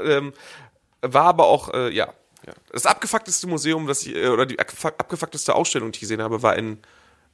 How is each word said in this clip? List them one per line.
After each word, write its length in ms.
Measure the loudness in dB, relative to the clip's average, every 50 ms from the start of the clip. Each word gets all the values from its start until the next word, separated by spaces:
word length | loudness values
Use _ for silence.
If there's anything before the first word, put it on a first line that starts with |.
| 2
ähm, 280 | 2 2 2 0 -4 -12 -16 -20 -20 -20 -20 -20 -20 _ _ _ _ _ -6
war 240 | -4 2 4 4 6
aber 220 | 6 6 6 6
auch, 280 | 6 6 4 2 -2 -4
äh, 160 | -2 -2 -2
ja, 240 | 0 -2 -2 -4 -6 _ _ _ _ _ -20
ja. 60 | -20 -20 _ _ _
Das 160 | -6 -2 0
abgefuckteste 600 | 0 0 0 -2 -4 -4 -4 -4 -2 -6 -4 -4 -4
Museum, 380 | -4 -2 0 0 0 0 0
das 200 | -2 -4 -4 -4
ich, 80 | -6 -4
äh, 140 | -2 0 2
oder 180 | 2 2 2
die 120 | 0 0 -4
abgefuck-, 400 | -6 -6 -6 -8 -8 -6 -6 -6
abgefuckteste 560 | -8 -6 -6 -8 -8 -8 -8 -6 -2 0 0
Ausstellung, 360 | 0 0 0 -2 -4 -4 -6
die 60 | -10
ich 40 | -10
gesehen 220 | -8 -6 -6 -4 -4
habe, 200 | -4 -4 0 2
war 140 | 2 2
in 220 | 2 -2 -6 -8 -12 _ _ _ _ _ _ _ _ _ _